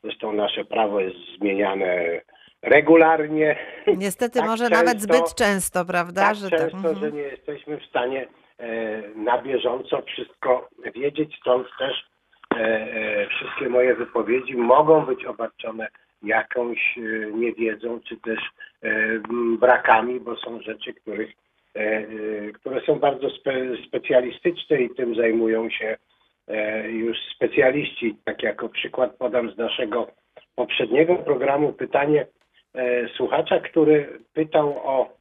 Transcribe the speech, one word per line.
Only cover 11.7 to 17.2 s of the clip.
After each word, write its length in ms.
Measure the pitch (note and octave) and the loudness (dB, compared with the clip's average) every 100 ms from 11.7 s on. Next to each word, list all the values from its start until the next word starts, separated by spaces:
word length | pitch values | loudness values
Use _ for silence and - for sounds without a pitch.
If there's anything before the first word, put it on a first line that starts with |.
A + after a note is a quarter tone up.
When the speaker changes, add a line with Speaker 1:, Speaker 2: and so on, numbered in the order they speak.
| - | -8
Speaker 1:
też, 260 | C3+ - - _ _ _ - | -6 -6 -12 _ _ _ -4
e, 40 | A2+ | 0
e, 680 | A2 A2 A2 A2+ G#2+ G#2 G2+ | 0 0 -2 -6 -2 -2 -2
wszystkie 420 | - - - C3 | -4 -8 -6 0
moje 260 | B2 B2+ | 4 4
wypowiedzi 600 | A2+ A#2 A#2 G#2+ B2+ B2+ B2+ | 2 0 -2 0 -2 -2 -2
mogą 500 | A#2 C3+ D#3 D#3 C3 | 6 6 8 6 4
być 180 | B2+ | -4
obarczone 640 | B2 A#2+ A2+ _ A#2 A2 G#2+ _ _ _ | -6 -8 -10 _ -12 -8 -12 _ _ _
jakąś, 760 | G#2 A2 G#2+ B2 A#2+ A2+ - - | -2 -2 0 -4 -4 -2 -2 -2
e, 340 | A2 A2 | -6 -6